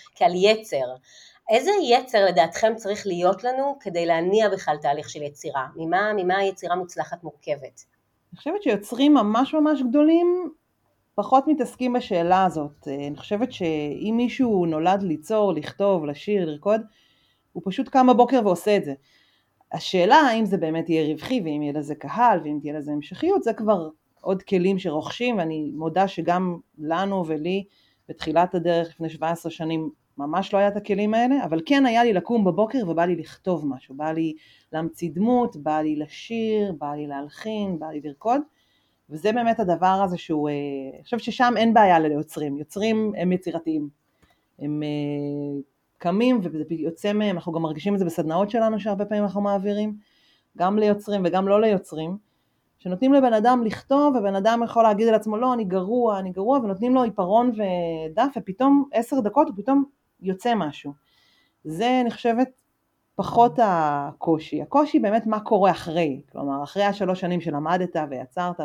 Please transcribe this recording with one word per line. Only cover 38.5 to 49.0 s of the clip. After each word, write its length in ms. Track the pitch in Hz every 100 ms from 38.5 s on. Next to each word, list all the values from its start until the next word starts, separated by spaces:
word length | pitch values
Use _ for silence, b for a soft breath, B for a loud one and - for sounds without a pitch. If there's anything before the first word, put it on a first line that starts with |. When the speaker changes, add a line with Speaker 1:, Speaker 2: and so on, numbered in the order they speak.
| _ _ _ _ _ -
Speaker 2:
וזה 220 | 151 208
באמת 280 | 240 233 226
הדבר 400 | 185 165 185 190
הזה 140 | 190 175
שהוא, 300 | - 151 147
אה, 60 | 143 143 139 135
אני 100 | -
חושבת 160 | - 233
ששם 340 | 233 202 247 220
אין 180 | 226
בעיה 240 | 220 202 165
ליוצרים, 600 | 156 147 156 160 147 143
יוצרים 540 | 151 196 220 220 214 196
הם 160 | 180
יצירתיים, 560 | 180 175 165 165 156 143 - _ _ _ _ _ -
הם, 240 | 147 151
אה, 800 | 151 147 147 143 143 143 143 143 - _ _ _
קמים, 360 | 175 196 254 240
וזה 220 | 175 156 156
יוצא 420 | 165 156 165 202
מהם, 240 | 208 208 170
אנחנו 160 | 175
גם 100 | 165
מרגישים 320 | 160 151 202
את 40 | 202
זה 60 |
בסדנאות 460 | 170 175 160 170 208
שלנו, 300 | 233 220 214
שהרבה 240 | 214 196